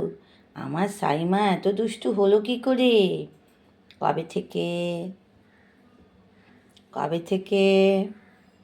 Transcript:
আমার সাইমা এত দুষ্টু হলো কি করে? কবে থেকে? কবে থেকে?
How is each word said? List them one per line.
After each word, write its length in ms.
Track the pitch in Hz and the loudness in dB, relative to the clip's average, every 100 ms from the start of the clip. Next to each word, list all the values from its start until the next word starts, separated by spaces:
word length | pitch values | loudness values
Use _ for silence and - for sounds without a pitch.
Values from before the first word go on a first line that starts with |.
| - - _ _ _ - | -2 -8 _ _ _ -14
আমার 320 | 135 156 202 | -8 -4 -4
সাইমা 520 | 202 156 147 170 196 196 | -2 -2 0 0 2 2
এত 120 | 180 190 | 2 0
দুষ্টু 400 | 208 226 226 254 | 0 -4 -4 -4
হলো 260 | 202 196 208 | 2 4 4
কি 160 | 214 247 | 2 -4
করে? 360 | 262 254 254 226 180 156 151 _ _ _ _ _ _ - | 0 2 4 4 2 -2 -8 _ _ _ _ _ _ -4
কবে 240 | 151 156 165 | -2 -2 -4
থেকে? 340 | 190 - 175 170 175 175 170 180 190 _ _ _ _ _ _ _ _ _ _ _ _ _ _ _ _ _ | -8 -6 -6 -4 -4 -4 -6 -10 -14 _ _ _ _ _ _ _ _ _ _ _ _ _ _ _ _ _
কবে 280 | 135 147 165 | -6 -4 -4
থেকে? 440 | 170 190 190 196 196 190 190 196 208 - _ _ _ _ | -2 -4 0 2 4 6 4 2 -2 -10 _ _ _ _